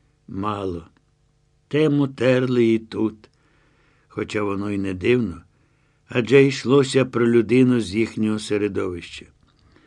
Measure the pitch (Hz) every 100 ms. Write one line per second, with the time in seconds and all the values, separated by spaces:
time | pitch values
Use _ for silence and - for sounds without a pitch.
0 | _ _ - 95 104 101 95 85 82 _
1 | _ _ _ _ _ _ _ 147 156 143
2 | 139 135 123 127 127 123 113 113 110 101
3 | 107 - _ _ _ _ _ _ _ _
4 | _ - 107 107 104 98 101 101 95 92
5 | 104 123 107 82 - _ _ _ _ _
6 | _ 123 110 139 139 135 110 139 135 135
7 | 131 117 117 117 104 123 127 123 95 101
8 | 110 - 110 107 104 104 104 98 95 87
9 | - - - _ _ _ _ _